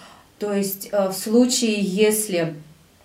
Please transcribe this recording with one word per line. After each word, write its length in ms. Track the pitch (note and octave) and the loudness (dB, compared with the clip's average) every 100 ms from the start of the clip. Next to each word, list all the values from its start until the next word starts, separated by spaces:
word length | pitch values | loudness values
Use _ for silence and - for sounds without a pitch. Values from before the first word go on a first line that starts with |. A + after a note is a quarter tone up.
| - - _ _ | -20 -20 _ _
То 140 | G#3 | -4
есть, 380 | G3+ G3 - - | -2 -4 -6 -4
а, 160 | G3+ F#3+ | -2 -2
в 60 | |
случае, 640 | F#3 A3 A#3 B3 - A3+ G#3 | -4 2 4 4 2 0 0
если 760 | F#3 F#3 G#3+ G#3+ - F3+ D#3+ - - - _ _ | 0 2 2 2 -2 -2 -2 -6 -18 -20 _ _